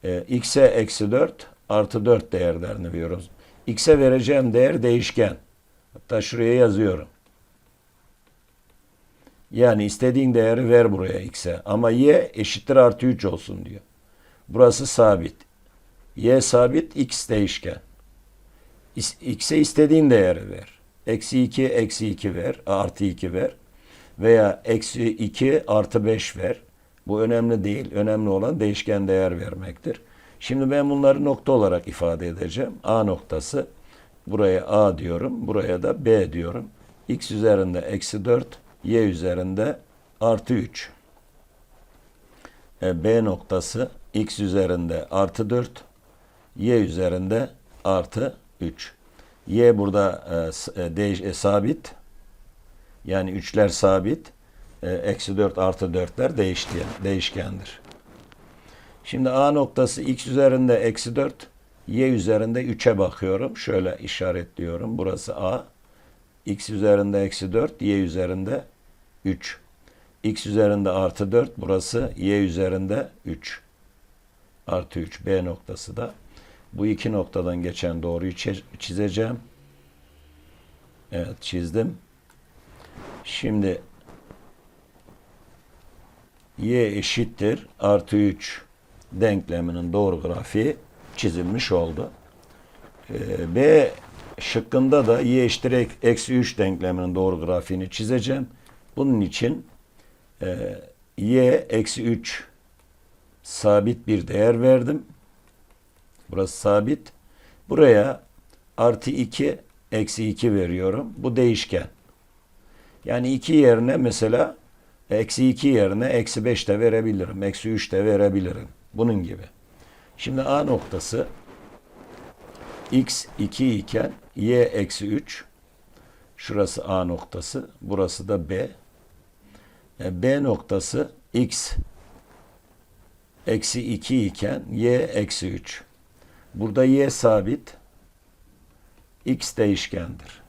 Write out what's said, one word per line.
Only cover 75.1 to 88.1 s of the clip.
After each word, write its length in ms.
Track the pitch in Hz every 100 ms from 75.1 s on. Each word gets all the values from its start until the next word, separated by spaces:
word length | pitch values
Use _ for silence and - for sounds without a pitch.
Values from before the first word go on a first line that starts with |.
| - -
B 200 | 95 87
noktası 520 | 82 - - - -
da. 160 | 117 - - - - - -
Bu 120 | - 104
iki 260 | 107 120
noktadan 500 | 104 87 101 90 87
geçen 420 | 87 87 87 85
doğruyu 280 | 85 85 92
çiz-, 320 | 87 - 95 - -
çizeceğim. 600 | - 90 104 92 113 120 - _ _ _ _ _ _ _ _ _ _ _ _ _ _ _ _
Evet, 300 | 87 85 87
çizdim. 560 | - 90 85 90 185 - _ _ _ _ _ _ _ - - - - -
Şimdi 580 | - - 113 107 98 90 - - - - - - - _ _ _ _ _ - - _ _ _ _ _ _ - - - _ _ _ _ -
y 400 | 107 123 110 101
eşittir 720 | 90 - - - 104 117 - _
artı 380 | 101 101 -